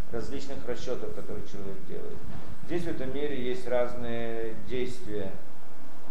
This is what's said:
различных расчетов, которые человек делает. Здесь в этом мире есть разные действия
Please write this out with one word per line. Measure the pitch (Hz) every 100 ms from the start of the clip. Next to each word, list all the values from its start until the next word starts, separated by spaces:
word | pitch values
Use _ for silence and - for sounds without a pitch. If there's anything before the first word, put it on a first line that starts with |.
| -
различных | 117 110 135 - 123 123
расчетов, | 113 127 117 107 104
которые | - 101 98
человек | 101 98 95 -
делает. | 92 78 - - - - - -
Здесь | 175
в | 165
этом | 147 131
мире | 135 147 131
есть | 123 123 120
разные | 123 120 120 120 117 117 113 113 104 104
действия | 127 123 127 104 104 95 92 - - - - - - -